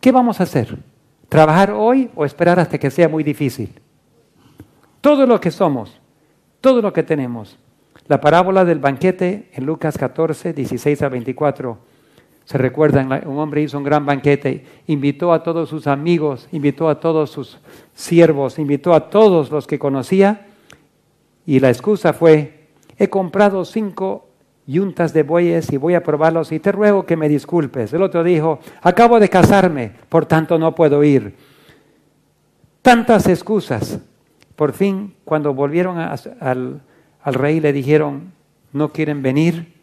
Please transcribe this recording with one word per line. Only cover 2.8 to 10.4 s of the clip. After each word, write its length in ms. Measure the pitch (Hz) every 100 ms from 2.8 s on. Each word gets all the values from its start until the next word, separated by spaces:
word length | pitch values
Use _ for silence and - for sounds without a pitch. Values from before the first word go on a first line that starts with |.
| 139
sea 160 | - 165
muy 160 | 156
difícil? 480 | 151 143 143 120 104 - _ _ _ _ _ _ _ _ - _ _ _
Todo 260 | 285 294 262
lo 140 | 220
que 100 | 175
somos, 480 | - 180 135 107 _ _ _ _ _ _ _
todo 220 | 269 247
lo 100 | 208
que 120 | 170
tenemos. 540 | 156 151 127 120 117 _ _ _ _ _ _
La 100 | 143
parábola 460 | 147 165 180 190 180
del 140 | 160
banquete 720 | 139 135 180 185 180 208 -
en 120 | - 131
Lucas 320 | 160 160 143
catorce, 540 | 127 - 160 156